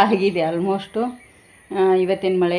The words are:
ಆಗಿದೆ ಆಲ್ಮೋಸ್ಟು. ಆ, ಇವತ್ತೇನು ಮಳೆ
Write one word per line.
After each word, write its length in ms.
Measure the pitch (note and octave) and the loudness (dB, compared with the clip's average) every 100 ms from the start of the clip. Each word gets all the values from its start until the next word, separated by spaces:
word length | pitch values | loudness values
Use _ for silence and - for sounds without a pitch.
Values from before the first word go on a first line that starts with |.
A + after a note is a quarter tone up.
| G#3+ | 6
ಆಗಿದೆ 340 | G3+ G3 F3 D#3+ | 2 0 0 -2
ಆಲ್ಮೋಸ್ಟು. 520 | E3+ F#3+ G3 - A3 B3 B3 - _ _ _ - G3+ | -2 -2 -4 -6 -6 -6 -8 -20 _ _ _ -8 0
ಆ, 40 | F#3+ F#3 | 2 2
ಇವತ್ತೇನು 360 | F3+ F#3+ F#3+ F#3 | 2 0 0 0
ಮಳೆ 160 | F3 | 0